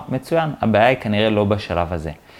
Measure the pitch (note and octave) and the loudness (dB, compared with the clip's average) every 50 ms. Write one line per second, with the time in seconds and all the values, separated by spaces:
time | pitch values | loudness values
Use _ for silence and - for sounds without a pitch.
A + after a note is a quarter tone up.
0 | - - B2+ C3 - - E3 E3 D#3+ D3+ C3+ - G#2 A2 G#2+ G2+ A2+ B2+ C3+ C3 | -2 -6 -6 -6 -4 -2 -2 -2 -2 -2 -4 -2 0 2 4 4 4 4 4 2
1 | - A2 G#2 G#2 A2 A2 G#2+ G#2 G#2 G2+ G#2 G2+ - - F2 E2+ E2+ E2 F2+ E2 | -2 -2 0 2 2 2 2 2 2 2 0 -2 -2 -2 -2 -2 -2 -2 -4 -6
2 | D2+ D#2 D2+ - - - - - | -6 -8 -10 -12 -16 -20 -20 -20